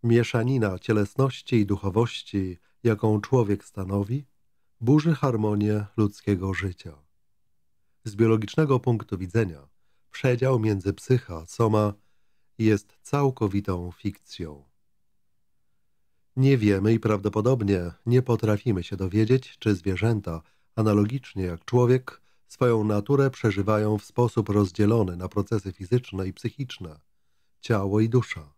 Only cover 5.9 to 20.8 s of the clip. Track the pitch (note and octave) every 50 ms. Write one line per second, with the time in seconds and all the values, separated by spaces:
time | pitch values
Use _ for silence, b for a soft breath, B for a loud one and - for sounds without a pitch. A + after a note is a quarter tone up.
5.9 | _ - G#2+ G2+ - - _ - G2+ F2+ F#2+ G2 F#2+ - G2+ G2 F2+ _ - F2
6.9 | D2+ C#2+ D2 _ _ _ _ _ _ _ _ _ _ _ _ _ _ _ _ _
7.9 | _ _ _ A2 G2+ G2+ A#2 A2+ A2 A2 A2+ G#2 - - D#3 C#3+ C3+ B2 - B2+
8.9 | A#2 A2 - - G2+ F2 F#2+ F#2 - A#2 A2+ F#2 D#2+ C#2 C#2 _ _ _ _ _
9.9 | _ _ _ _ - - - C3 B2 A#2+ C3 C3 C3 A#2+ G#2+ A2 G#2 G2 F2+ G2
10.9 | F#2 - - - C3 B2 - - F2 D#2+ E2 - - - A#2 A2 G#2+ G#2+ G#2+ G#2
11.9 | G2+ _ _ _ _ _ _ _ _ _ _ _ _ - A2+ G#2+ G#2+ G2 - _
12.9 | _ _ _ - - C#3+ C#3+ C#3 B2+ - A2+ G2 F#2+ G2+ G2+ - F#2 F2 F2 F2+
13.9 | F2+ _ - G#2 G2+ - _ _ - - F2 D#2 D2 C#2+ C#2+ _ _ _ _ _
14.9 | _ _ _ _ _ _ _ _ _ _ _ _ _ _ _ _ _ _ _ _
15.9 | _ _ _ _ _ _ _ _ _ C3 C3 C#3 C#3 B2 G#2+ G#2 G2+ F#2+ G2 A2
16.9 | A2+ A2+ - A2 G#2+ G#2 G#2 G#2 G2 G#2+ G#2+ B2 C3+ B2 A2 G2 G2+ F2+ F2 F2
17.9 | - _ _ A#2 A#2+ B2+ B2+ - A#2 A2 - G#2+ G#2 G2+ - B2 G#2 F#2 E2+ -
18.9 | G2+ F#2 F#2+ F#2 F2 G#2+ A2 G#2+ B2+ C3 - - - _ - A2 G2+ F2+ E2+ G2
19.9 | F#2 F2 G2+ A#2 A#2 G#2 F#2+ F2+ E2 E2 - _ _ _ _ _ _ -